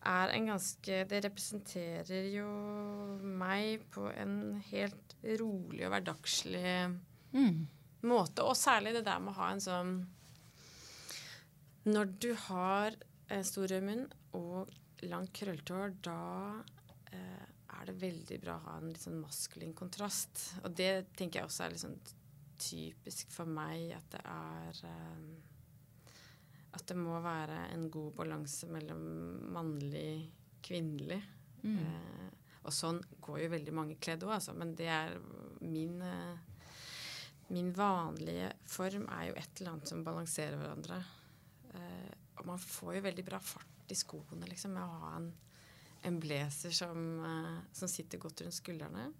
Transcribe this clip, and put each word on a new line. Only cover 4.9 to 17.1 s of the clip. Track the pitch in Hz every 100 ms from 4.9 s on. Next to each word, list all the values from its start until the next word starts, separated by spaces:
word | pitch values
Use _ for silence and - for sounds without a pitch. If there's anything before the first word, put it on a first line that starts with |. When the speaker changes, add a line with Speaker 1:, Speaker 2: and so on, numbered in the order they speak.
| 202 - - 220 220
Speaker 1:
rolig | 226 196 170 151
og | 185
hverdagslig | 202 180 156 - - - 180 180 180 180 180 - - -
Speaker 2:
Mm. | 262 262 165 151 - - -
Speaker 1:
måte. | 233 240 170 -
Og | - 262
særlig | - 233 202
det | 233
der | 214 180
med | 190
å | 190
ha | 175
en | 196
sånn, | 190 180 180 185 180 - - - - - - - - - - - - - - - - - -
når | 214 202 190
du | 240
har, | 233 - 185 185 196 208 220 - - -
eh, | 202
stor | 190 - 190
rød | 190
munn | 196 220 269 - -
og | 180 170 180 190 - - -
langt | 185 175 185
krøllete | - 202 160 143
hår, | 180 202 190
da, | 175 170 175 185 196 214 - - - - -